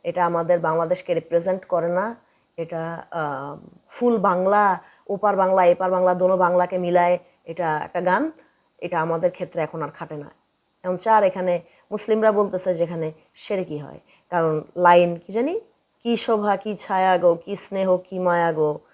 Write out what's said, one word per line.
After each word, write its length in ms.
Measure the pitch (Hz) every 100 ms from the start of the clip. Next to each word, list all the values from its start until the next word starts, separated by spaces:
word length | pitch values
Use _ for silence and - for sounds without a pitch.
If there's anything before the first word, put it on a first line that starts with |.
এটা 220 | 170 170 170
আমাদের 320 | 170 165 175
বাংলাদেশকে 560 | 165 165 165 180 -
রিপ্রেজেন্ট 500 | 165 - 170 180 185
করে 240 | - 175 170
না, 280 | 175 214 233 _ _ _ -
এটা, 500 | 165 165 165 170 -
আম, 580 | 170 151 135 143 143 - - _
ফুল 300 | - 240 226
বাংলা, 640 | 196 180 190 202 202 175 - _ -
ওপার 300 | 196 208 190
বাংলা, 300 | 185 190 180
এপার 240 | 175 185
বাংলা, 240 | 185 185
দোনো 220 | 180 185 185
বাংলাকে 420 | 180 180 180 185
মিলায় 400 | 175 175 175 175 - _
এটা 340 | - 165 170 151
একটা 220 | - 175
গান, 320 | 175 196 311 - _ _ _ _
এটা 220 | 175 170
আমাদের 300 | 165 165 180
ক্ষেত্রে 320 | 175 170 170
এখন 200 | 151 165
আর 60 | 147
খাটে 280 | - 156 151
না। 140 | 143 - _ _ _ _
এবং 120 | 185 180
চার, 280 | 220 220
এখানে 360 | 190 185 185 175 - _ _
মুসলিমরা 420 | 208 - 220 220
বলতেছে 420 | 208 202 180 190
যে 100 | 170
এখানে 280 | 170 165 156 156 _
সেরেকি 440 | - - 196 170 151
হয়, 220 | 143 - _ _ _
কারণ 320 | 175 160 156 - 180
লাইন 400 | 175 175 175 170
কি 160 | -
জানি, 280 | 208 277 440 - _ _ _
"কি 140 | 233 226
শোভা, 400 | - 214 208 196
কি 200 | 214 196
ছায়া 420 | - 190 185 180
গো, 160 | 175
কি 220 | 165 196 196
স্নেহ, 400 | - 196 190 180
কি 220 | - 185
মায়া 340 | 185 170 170
গো, 260 | 160 151 151 -